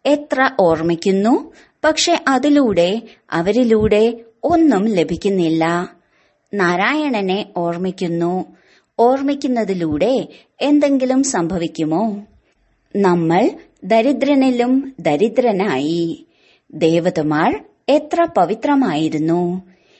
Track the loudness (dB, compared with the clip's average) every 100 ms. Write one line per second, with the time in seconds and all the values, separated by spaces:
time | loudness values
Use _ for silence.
0 | -2 -2 -2 -2 0 2 2 2 -2 -2
1 | 0 0 2 0 -2 -20 -20 _ -2 0
2 | 0 0 0 0 2 2 2 2 0 -2
3 | -8 -20 -8 -4 0 2 2 2 2 2
4 | 2 -2 -12 _ 0 2 4 2 2 0
5 | -2 -2 -2 0 0 0 0 -2 -6 -12
6 | _ _ _ _ _ -2 0 0 0 -2
7 | -2 -2 -2 -4 -6 -6 -4 -4 -6 -6
8 | -4 -2 -2 -4 -6 -14 _ _ _ 0
9 | 2 2 -2 -4 -2 -2 -2 -2 -2 0
10 | 0 0 -4 -12 _ -6 0 2 2 0
11 | 0 0 0 -2 -2 -2 -4 -4 -2 -2
12 | -2 -6 -12 _ _ _ _ _ _ 0
13 | 2 2 2 2 0 -2 -16 _ 0 2
14 | 2 0 2 2 2 2 0 0 -2 -4
15 | -2 0 0 0 0 0 -2 -2 -2 -2
16 | -4 -6 -14 _ _ _ _ -2 0 2
17 | 0 -2 -2 0 0 -2 -8 _ 0 0
18 | 0 -2 0 2 0 0 0 0 0 0
19 | -2 -2 0 0 -2 -4 -10 _ _ _